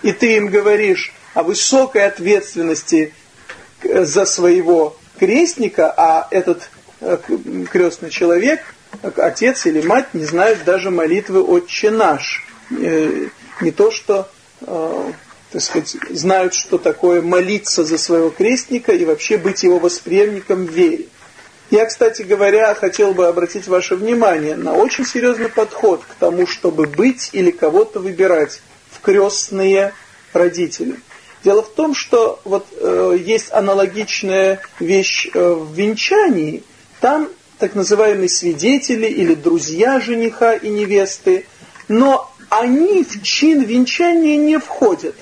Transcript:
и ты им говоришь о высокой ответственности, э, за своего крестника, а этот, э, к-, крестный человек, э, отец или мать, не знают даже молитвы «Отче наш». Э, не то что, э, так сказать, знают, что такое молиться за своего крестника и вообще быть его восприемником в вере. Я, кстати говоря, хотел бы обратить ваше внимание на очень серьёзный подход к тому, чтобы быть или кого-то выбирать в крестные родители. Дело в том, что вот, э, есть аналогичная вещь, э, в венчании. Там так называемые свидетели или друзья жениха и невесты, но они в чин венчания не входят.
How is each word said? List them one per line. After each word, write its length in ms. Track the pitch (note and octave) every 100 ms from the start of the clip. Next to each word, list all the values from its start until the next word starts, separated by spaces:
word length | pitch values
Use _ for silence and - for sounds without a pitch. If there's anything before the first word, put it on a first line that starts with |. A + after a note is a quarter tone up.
и 120 | -
ты 240 | F#3+ A#3+ A3
им 100 | G#3
говоришь 640 | G3 G3+ G#3 G#3+ F3+ - - -
о 80 | -
высокой 640 | E3 F3+ - C4 C4 A3+ G3+
ответственности, 1040 | G3 F3 G#3 F#3+ E3 E3 D#3 - E3 D#3 - _ _ - - - _
э, 240 | - F#3+ E3+
за 180 | C#3+
своего 720 | G3 - F3 F3 E3+ E3+ D3+ D#3 - -
крестника, 760 | F#3 A#3+ E4+ - G#3+ - D#3+
а 320 | - E3 D#3+ -
этот, 400 | F#3+ F3+ F3 - - _ _
э, 160 | - F3
к-, 500 | - - - F#3 F3
крестный 380 | F#3 F3 E3 E3
человек, 520 | - F3 E3+ A#3 D#4 - - _ G#3
э, 80 | G3 -
отец 500 | E3+ - A#3 C4 F3+
или 160 | D#3
мать, 320 | D#3 A#3 B3+
не 100 | F3
знают 400 | D3+ E3 G#3 G#3+
даже 260 | D#3 F#3 F#3
молитвы 520 | F3+ D#3+ F#3 G3+ F#3+
«Отче 480 | F#3 F3 F3 - G#3+
наш». 560 | A3 G3 C#3+ - - - - -
Э, 560 | B3 E3+ D#3+ D#3 D3+ C#3+ - - -
не 120 | E3+
то 180 | D3+ G#3
что, 400 | A3 - G3 F#3+ _ _ _
э, 500 | - F3 D#3+ - - E3 - - _
так 80 | -
сказать, 340 | - F3 D#3 - -
знают, 460 | E3 D#3+ F#3+ F#3
что 240 | - - F#3
такое 420 | F3 D3+ F3+ F3
молиться 640 | E3 F3+ F#3 G#3 - -
за 140 | D#3 D#3+
своего 320 | - E3+ E3
крестника 600 | D#3 G3+ B3 - A#3+ B3
и 120 | F#3
вообще 320 | E3+ D#3 - G#3+
быть 260 | F3 F#3+
его 140 | F#3 F3+
восприемником 840 | E3+ F3 - F#3 G#3 G3+ - F#3
в 60 | F3+
вере. 380 | D#3+ E3+ - - _ - - - _ -
Я, 160 | G#3 A3+
кстати 360 | - A3+ A3
говоря, 520 | G3 G3 G3+ G#3 A3
хотел 400 | G#3 G3 F#3 G3+
бы 120 | F#3 F3
обратить 400 | E3+ F3 G#3 F#3+
ваше 300 | F#3 F3+ F#3
внимание 580 | G#3+ A#3+ A3 E3 D3+
на 200 | D#3 -
очень 300 | - - -
серьёзный 440 | B3+ B3 B3 A#3 A3+
подход 560 | - G#3+ - A3 E3
к 100 | - -
тому, 260 | F3 F3 F3+
чтобы 400 | - F3+ D#3+ D3+
быть 440 | C#3+ A#3+ B3+ -
или 180 | - F3+
кого-то 500 | E3+ D#3 E3 A4 G#3
выбирать 600 | F#3 E3+ F#3+ E3+ D3 - _ - _
в 100 | -
крестные 960 | - G3+ G3 G3+ - G3 F#3+ F#3+ G3+ - - - _
родители. 680 | E3+ F3 E3+ E3 - - - _ - - -
Дело 200 | F#3+ G3+
в 80 | A3
том, 240 | - D#4+
что 440 | C#4 - A#3+ A3+ -
вот, 220 | - G3 G3 -
э, 400 | F#3 F3+ F#3 F3+
есть 320 | F3 A3+ -
аналогичная 1120 | A3+ G3+ G3 F#3+ F#3+ G#3+ - G3 F#3+ F#3+ F#3+ - -
вещь, 520 | E3+ F#3+ F#3 - -
э, 200 | F3 F3
в 220 | E3+ D#3
венчании. 880 | D#3 G#3 A3 - G4+ G4+ G3+ D#3 D#3+ - _ _ -
Там 300 | A#3+ D4+ D#4 - _ _
так 160 | G3
называемые 540 | G3+ F3+ G3+ G#3+ G3+ F3+
свидетели 800 | - F3 D#3 F#3 C#4 - A#3+ A3
или 280 | - F3
друзья 680 | D#3+ D#3 E3 D3 D#3+ A3+ C4+
жениха 520 | A#3 A#3 A3+ A3 A#3
и 160 | A3 G#3+
невесты, 800 | G#3 G#3 G3+ G3 - - F#3 - - - - -
но 420 | G#3+ C4+ C4+ - _ -
они 540 | A3 A#3+ C4 F4 G4
в 180 | C4+ G#3
чин 400 | G3 - D4+ D#4
венчания 760 | A3+ A#3+ B3 - F4 E4+ D#4+ D4
не 220 | D4+ D#4
входят. 560 | - - B3 F3 - -